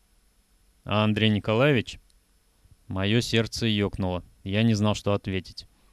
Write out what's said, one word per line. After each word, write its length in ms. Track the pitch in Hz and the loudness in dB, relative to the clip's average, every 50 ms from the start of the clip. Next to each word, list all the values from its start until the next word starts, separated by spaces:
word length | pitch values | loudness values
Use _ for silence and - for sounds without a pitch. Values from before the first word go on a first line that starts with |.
| _ _ _ _ _ _ _ _ _ _ _ _ _ _ _ _ - | _ _ _ _ _ _ _ _ _ _ _ _ _ _ _ _ -8
«А 200 | - 101 107 107 | -2 0 2 2
Андрей 240 | 107 104 104 107 110 | 2 2 2 2 2
Николаевич?» 680 | 104 101 - - 110 113 135 151 143 110 90 - - - _ _ _ _ _ _ _ _ _ _ _ _ _ - - _ _ - | 2 2 0 0 2 2 4 4 4 2 0 -4 -10 -18 _ _ _ _ _ _ _ _ _ _ _ _ _ -20 -20 _ _ -10
Моё 320 | 101 95 95 101 110 120 | -6 -4 -2 0 0 0
сердце 460 | 117 - 113 113 110 - - - 117 | 0 2 0 0 0 0 -4 -4 -2
ёкнуло. 580 | 113 107 101 101 95 - - 98 90 90 87 - - - _ - | 0 0 0 0 -2 -2 -4 -4 -4 -4 -6 -8 -12 -20 _ -10
Я 180 | 98 95 107 113 | -4 -2 2 2
не 100 | 117 110 | 2 2
знал, 220 | 101 107 107 101 | 2 2 0 0
что 180 | - - 101 101 | 0 0 -2 -2
ответить. 540 | 98 - 101 95 92 82 - - - - - _ _ _ _ | -2 -2 -4 -6 -6 -6 -10 -18 -20 -20 -20 _ _ _ _